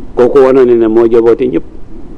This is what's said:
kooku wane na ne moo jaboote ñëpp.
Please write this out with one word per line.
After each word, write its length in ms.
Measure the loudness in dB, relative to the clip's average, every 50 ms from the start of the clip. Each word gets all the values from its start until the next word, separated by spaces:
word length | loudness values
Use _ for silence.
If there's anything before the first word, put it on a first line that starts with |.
| -14 -8 -2
kooku 220 | 0 0 2 4 4
wane 260 | 4 4 4 4 4
na 100 | 2 2
ne 120 | 2 0
moo 200 | 0 2 2 2
jaboote 400 | 2 2 2 2 2 0 0 -2
ñëpp. 160 | -4 -4 -6 -6 -8 -14 -14 -14 -14 -14 -14 -14 -16 -14